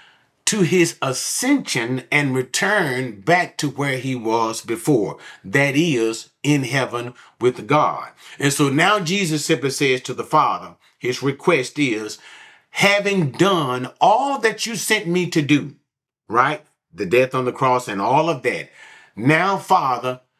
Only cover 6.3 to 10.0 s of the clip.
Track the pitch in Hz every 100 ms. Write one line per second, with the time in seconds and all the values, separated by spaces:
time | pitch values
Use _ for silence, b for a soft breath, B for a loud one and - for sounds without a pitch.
6.3 | _ 143 147 127 139 120 120 120 - B
7.3 | B 123 123 107 147 117 73 - - B
8.3 | B 139 139 143 139 180 214 160 202 175
9.3 | 156 - 147 135 - 143 127